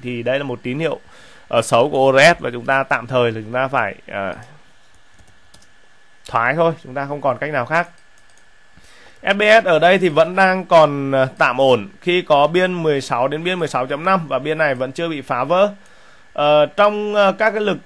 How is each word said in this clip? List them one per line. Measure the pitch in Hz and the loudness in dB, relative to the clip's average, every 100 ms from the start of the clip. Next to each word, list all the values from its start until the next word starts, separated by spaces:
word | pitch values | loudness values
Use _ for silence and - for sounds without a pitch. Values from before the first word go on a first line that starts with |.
thì | 123 120 | -12 -8
đây | 117 135 | -4 -4
là | |
một | 139 120 | -6 -10
tín | 127 131 | -8 -6
hiệu, | 160 - - - - - - | -6 -6 -12 -20 -20 -20 -4
ờ, | 120 | -2
xấu | 113 117 143 | 0 2 2
của | 139 135 | 2 2
O | |
R | 135 156 170 | 6 4 4
S | |
và | 127 | -4
chúng | 120 120 | -8 -2
ta | 135 | -2
tạm | 135 127 117 | 0 -4 -2
thời | 127 117 | -2 0
là | 113 | -2
chúng | 107 | -8
ta | 123 135 | -4 -4
phải, | 131 104 - - | -2 -4 -6 -12
ờ, | 101 98 - - - - - - - - - - - - - - - - - - - - | -8 -8 -10 -16 -20 -20 -20 -20 -20 -20 -20 -20 -20 -20 -20 -20 -20 -20 -20 -20 -20 -6
thoái | 120 120 | -2 0
thôi, | 151 170 156 | 0 0 -2
chúng | 131 | -10
ta | 131 139 | -10 -8
không | 147 | -6
còn | 139 151 | -4 -4
cách | 143 | -4
nào | 147 120 | -6 -2
khác. | 160 175 - - - - - - - - - - - - - | -2 -4 -10 -20 -20 -20 -20 -20 -20 -20 -20 -20 -20 -20 -10
F | - 202 | -4 0
B | 214 220 | 4 4
S | 180 | 4
ở | 156 | 2
đây | 170 190 | 4 4
thì | 175 | 2
vẫn | 147 165 185 | 2 0 2
đang | 190 185 | 2 2
còn, | 185 170 151 143 135 | 2 4 4 2 -2
ờ, | 135 131 - | 0 0 0
tạm | 147 123 | 0 2
ổn | 135 120 98 - | 2 2 0 -10
khi | 180 180 | -4 -2
có | 175 147 147 | 2 2 4
biên | 180 185 180 | 2 0 -2
mười | 156 139 | -2 -2
sáu | 127 120 135 | -2 -2 -2
đến | 156 | -2
biên | 170 180 | -6 -4
mười | 151 | -4
sáu | 131 131 | -4 -4
chấm | 143 | -4
năm | 175 190 151 | 0 -2 0
và | 135 | -4
biên | 143 156 | -4 -2
này | 151 | 0
vẫn | 127 131 | -2 -6
chưa | 139 165 | -6 -6
bị | 151 | -6
phá | 131 127 | -6 -4
vỡ. | 139 180 202 196 - - - - - | 0 2 0 -2 -20 -20 -20 -20 -14
Ờ, | - 147 151 147 | -2 2 4 2
trong, | - 208 208 208 | 2 2 2 -4
ờ, | 208 196 | 2 2
các | 190 220 | 2 -2
cái | 214 | -2
lực | 208 156 | -4 -4